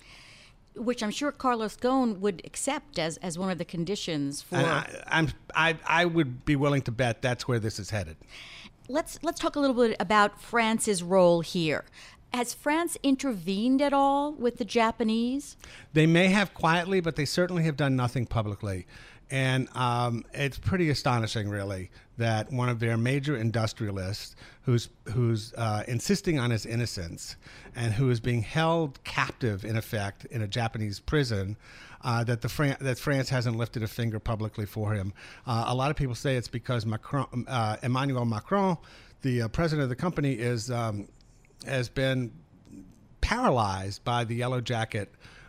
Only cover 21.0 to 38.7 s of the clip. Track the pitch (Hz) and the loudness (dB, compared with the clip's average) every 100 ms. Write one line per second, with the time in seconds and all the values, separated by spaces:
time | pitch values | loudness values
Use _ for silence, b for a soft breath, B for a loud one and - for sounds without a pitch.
21 | 143 123 110 117 101 101 98 95 92 b | 2 2 0 -2 -2 -4 -4 -6 -10 b
22 | b - 117 110 107 127 123 117 117 113 | b -2 0 2 0 0 0 0 0 2
23 | 117 139 139 135 113 117 113 - 107 98 | 2 0 0 0 0 2 0 -2 -4 -4
24 | 92 101 - - B B - 120 - - | -4 -6 -10 -16 B B 0 0 0 -10
25 | - 113 117 113 104 - 113 107 107 120 | -6 0 2 0 -4 -4 -2 -2 -2 -4
26 | - 202 - 156 120 113 - 117 117 - | 0 0 2 0 2 0 -2 -4 -4 -6
27 | 85 95 - - B B B - 117 107 | -10 -12 -14 -16 B B B -4 -2 2
28 | 135 117 123 120 101 160 165 165 156 - | 2 2 2 0 0 0 2 2 0 -4
29 | - - 131 - 120 98 107 110 - 110 | -4 -2 -2 -2 -2 -2 -2 -4 -2 -4
30 | 101 - - 123 104 120 113 113 107 98 | -4 -8 -8 -6 -4 -2 -2 -2 -6 -6
31 | - 156 131 104 95 107 B B B B | -2 0 0 0 -2 -6 B B B B
32 | 131 117 117 117 120 - 147 131 135 120 | -2 0 0 -2 -2 0 0 0 -2 -2
33 | - 139 127 131 120 113 117 123 107 - | 0 0 2 0 0 -2 -4 -2 -4 -2
34 | 117 107 - 107 107 - 104 113 104 107 | -4 -2 -4 -4 -4 -4 -6 -4 -2 -2
35 | 95 - B B - 113 113 123 139 151 | -4 -8 B B -4 -2 0 0 0 0
36 | 139 117 143 127 - 117 - 120 110 110 | -2 -2 0 0 -2 -8 -2 -2 0 -4
37 | - 139 - 123 113 127 107 107 127 127 | -2 -4 -2 -4 -4 -2 0 -2 0 0
38 | 139 127 120 107 - 202 190 | 0 0 0 -2 0 0 2